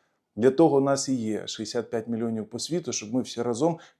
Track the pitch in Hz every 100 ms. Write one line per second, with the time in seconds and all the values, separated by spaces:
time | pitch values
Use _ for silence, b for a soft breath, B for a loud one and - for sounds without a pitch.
0 | _ _ _ 104 127 135 160 139 139 135
1 | 139 131 107 101 - - 107 120 107 117
2 | 113 113 117 110 101 117 - 175 165 110
3 | 107 127 110 - 117 117 160 165 B